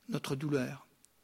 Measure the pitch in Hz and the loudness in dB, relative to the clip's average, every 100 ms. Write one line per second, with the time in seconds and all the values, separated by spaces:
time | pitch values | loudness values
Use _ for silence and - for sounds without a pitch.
0 | - - - 139 151 139 127 135 - _ | -4 -4 0 -2 2 2 2 -4 -14 _
1 | - _ | -20 _